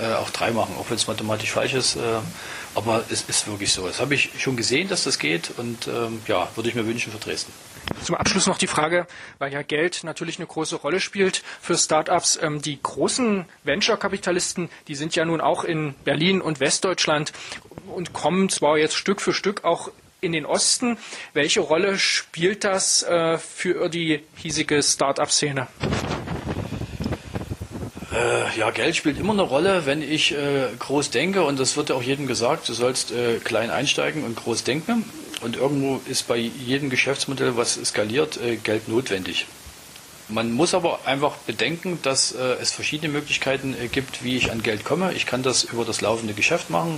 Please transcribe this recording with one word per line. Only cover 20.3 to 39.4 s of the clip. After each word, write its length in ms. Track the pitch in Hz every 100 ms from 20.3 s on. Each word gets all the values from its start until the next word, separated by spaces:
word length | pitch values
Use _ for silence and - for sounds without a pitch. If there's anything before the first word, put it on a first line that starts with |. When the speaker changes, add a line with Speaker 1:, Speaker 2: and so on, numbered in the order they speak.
Speaker 2:
den 140 | 165 143
Osten. 520 | 185 - - 240 220 - - -
Welche 260 | 147 151 220
Rolle 400 | 147 160 196 190
spielt 640 | - - - 160 175 208
das, 400 | 208 190 - -
äh, 340 | - 170 165 160
für 520 | - - 185 165 175
die 340 | 170 160 147 - -
hiesige 440 | 165 151 151 147
Start-up-Szene? 840 | 135 - 139 139 143 - 147 135 123 - - - - - - - - - - - - - - - - - - - - - - - -
Speaker 1:
Äh, 440 | 113 120 120 113 113
ja, 140 | 110
Geld 240 | 113 139 170
spielt 240 | 156 139
immer 140 | 196
eine 80 | 208
Rolle, 440 | 147 135 190 185 139
wenn 160 | 151
ich, 320 | 139 156 -
äh, 340 | 147 143 139 123 120
groß 300 | - 143 139
denke, 340 | 117 175 196
und 160 | 147 139
das 160 | 123 147
wird 140 | 139
ja 60 | 131
auch 80 |
jedem 240 | 123 139 135
gesagt, 420 | 107 117 165 -
du 40 |
sollst, 380 | 117 123 123 -
äh, 280 | 117 120 110
klein 280 | - 107 113
einsteigen 520 | 85 143 - 143 151
und 140 | 117 113
groß 260 | 120 110
denken. 400 | - 143 165 233 214 - - -
Und 160 | 117 117
irgendwo 420 | 139 143 135 131 -
ist 240 | 127 -
bei 80 | 120
jedem 520 | 117 123 123 139 143
Geschäftsmodell, 680 | 127 127 135 - 131 131 120
was 200 | 117 -
skaliert, 540 | 120 - 107 127 151 -
äh, 180 | 120 110
Geld 320 | 110 107 107
notwendig. 580 | 113 131 95 90 82